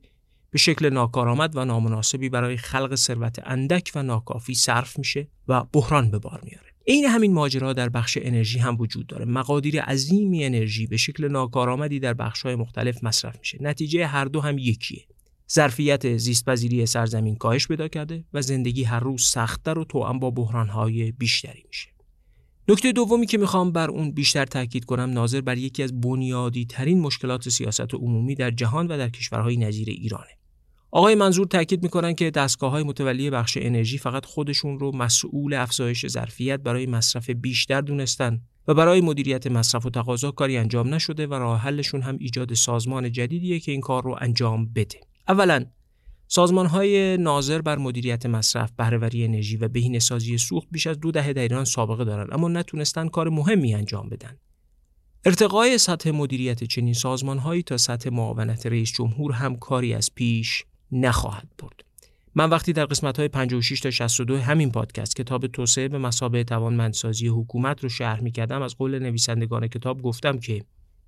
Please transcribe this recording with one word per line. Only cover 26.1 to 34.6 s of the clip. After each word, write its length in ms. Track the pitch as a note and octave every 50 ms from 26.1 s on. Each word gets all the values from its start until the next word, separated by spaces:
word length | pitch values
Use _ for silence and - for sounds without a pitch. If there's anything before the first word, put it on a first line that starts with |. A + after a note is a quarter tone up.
| B2+ C3 C3 B2+ B2+ B2 B2 B2 B2 B2 A#2+ A#2+ - - C3 D3+ F3+ F#3
مشکلات 480 | D#3+ C#3 - - - B2+ B2+ B2 - B2
سیاست 440 | - - A#2 G#2+ - - A#2 A#2 C3
عمومی 420 | - B2 A#2+ A#2 A2+ A#2 C3 C#3
در 160 | C#3 B2+ B2
جهان 360 | A#2+ B2 A#2+ A2 C3 E3 F3
و 100 | E3+ D#3+
در 120 | C#3+ B2+ A#2
کشورهای 480 | A#2+ - - - A#2+ A2+ A2 A#2+ B2
نظیر 320 | A#2+ A2 G#2+ G#2+ G#2+ A2 A2
ایرانه. 400 | G#2+ - A2 A2 G#2+ - - - - _ _ _ _ _ _ _ _ _ _ _ -
آقای 200 | E3+ F#3+ G#3+ A3
منظور 320 | G#3 G3 F#3+ F3 F#3 G3
تاکید 360 | F3+ - F3 E3 - F#3+ E3+ F3+
می‌کنن 300 | E3+ - F3 E3+ E3+ D#3+
که 180 | - E3+ D#3+
دستگاه‌های 520 | - D3+ C#3 C3 - - C#3+ C3 C#3+ D3+ D3+
متولی 460 | C#3+ B2 - C#3 C3 B2+ C3 C#3 D3
بخش 280 | C3+ A#2+ A#2 - - -
انرژی 360 | A#2+ A#2+ A#2+ A#2 A2+ A2 C3+
فقط 280 | C#3 - B2+ B2 C3+ -
خودشون 540 | - - D3+ D3 D3 C#3 -